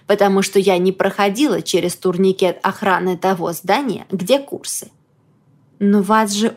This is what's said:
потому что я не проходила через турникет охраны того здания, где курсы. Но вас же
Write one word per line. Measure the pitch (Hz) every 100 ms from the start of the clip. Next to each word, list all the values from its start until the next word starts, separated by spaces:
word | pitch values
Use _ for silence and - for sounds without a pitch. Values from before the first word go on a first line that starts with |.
| -
потому | 202 196 196
что | 190 202
я | 196 180
не | 185
проходила | 185 196 196 202 208 294 175
через | - 180 170 -
турникет | 185 175 190 190 180 175
охраны | 190 - 202 180 185 175
того | 190 180 165
здания, | 170 185 220 269 - -
где | 185 185 277
курсы. | 277 - - - - _ _ _ _ _ _ _ _ -
Но | 202 208
вас | 190 220 214
же | 202 220